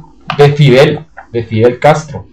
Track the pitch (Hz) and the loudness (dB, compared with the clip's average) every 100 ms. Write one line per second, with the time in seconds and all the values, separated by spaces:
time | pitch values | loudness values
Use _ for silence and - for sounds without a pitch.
0 | - _ - - 143 147 143 123 156 - | -20 _ -8 0 2 2 2 4 2 0
1 | - - - 117 110 110 120 123 147 156 | -10 -20 -12 -10 -6 -2 0 0 0 0
2 | - 123 - | -4 -14 -18